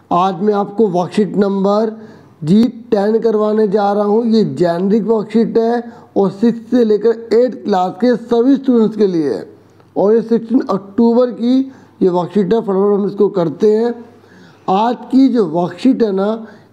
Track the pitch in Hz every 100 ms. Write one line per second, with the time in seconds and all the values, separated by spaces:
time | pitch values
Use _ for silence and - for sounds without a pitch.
0 | - 175 190 170 208 202 202 214 214 175
1 | 170 - 190 185 202 196 190 208 226 220
2 | - - - - 151 208 247 - - 202
3 | 208 220 226 214 214 214 214 208 202 202
4 | 208 214 240 220 170 135 170 170 196 220
5 | 190 226 202 226 214 233 226 240 233 -
6 | - 202 190 190 233 233 - 247 226 208
7 | 226 226 - 220 247 - - 185 180 143
8 | 247 233 233 233 254 269 269 233 214 214
9 | 202 170 143 92 - - _ _ _ -
10 | 196 226 226 233 226 240 - 190 - -
11 | 233 233 247 190 233 262 269 - - -
12 | 185 180 170 208 180 226 196 190 202 202
13 | 196 196 202 180 160 135 214 214 233 233
14 | - - - - - - - 190 233 240
15 | - 262 269 233 175 170 175 - 262 202
16 | 220 190 202 226 - - _